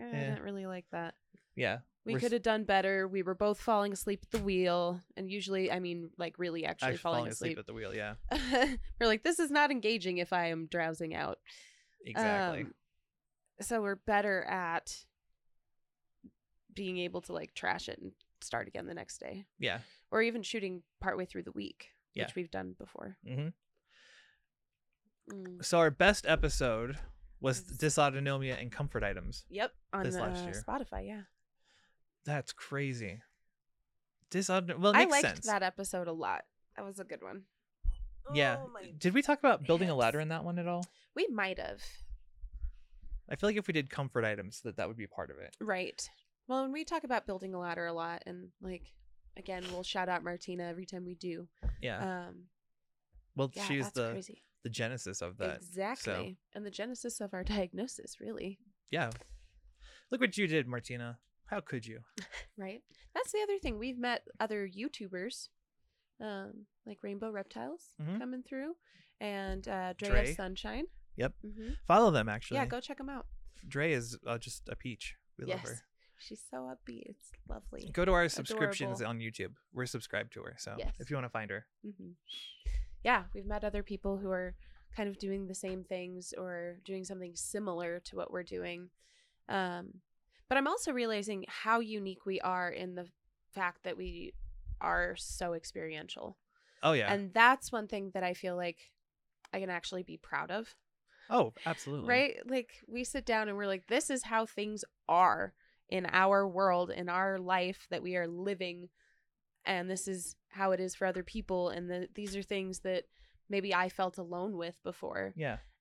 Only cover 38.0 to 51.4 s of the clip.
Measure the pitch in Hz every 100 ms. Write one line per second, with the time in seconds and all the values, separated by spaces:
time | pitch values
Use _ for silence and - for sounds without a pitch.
38 | - - - 143 135 120 - 202 - 151
39 | 180 233 285 285 277 220 139 165 180 139
40 | 113 143 156 165 165 175 175 175 180 _
41 | _ - 392 220 190 185 - 101 - -
42 | - - - - - - - - - -
43 | - - - 143 208 214 190 160 139 -
44 | 135 123 110 104 98 - 117 95 95 113
45 | 101 - 82 69 90 - 214 185 185 -
46 | - - _ _ - 262 269 285 320 330
47 | 277 233 - 190 190 185 175 170 170 165
48 | 165 170 - 180 185 - 185 180 - -
49 | - - - - 190 185 180 180 185 202
50 | 180 175 175 175 - 175 175 170 185 185
51 | 180 175 180 170